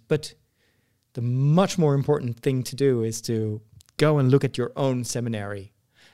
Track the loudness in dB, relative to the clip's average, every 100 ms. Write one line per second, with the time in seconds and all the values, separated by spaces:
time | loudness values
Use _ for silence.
0 | -4 -4 -4 -18 _ _ _ _ _ _
1 | _ -6 -4 0 4 4 2 2 2 2
2 | 0 0 -2 -4 -2 -2 -4 0 0 2
3 | -2 -4 -4 -2 -2 -6 -12 -20 _ 0
4 | 2 4 4 4 2 -4 -6 -2 -2 -2
5 | -4 -6 -4 -6 -8 -10 -14 _ _ _
6 | _